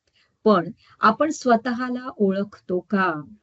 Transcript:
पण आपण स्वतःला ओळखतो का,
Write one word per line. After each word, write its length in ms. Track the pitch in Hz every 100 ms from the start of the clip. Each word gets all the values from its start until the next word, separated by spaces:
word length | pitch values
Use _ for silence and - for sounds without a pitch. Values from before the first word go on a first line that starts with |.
| _ _ _ _
पण 280 | 220 196 165 - _ -
आपण 300 | 214 220 302
स्वतःला 800 | - 254 226 247 233 254 247 254 -
ओळखतो 640 | 196 190 202 - - 180
का, 340 | - 196 185 156 165 214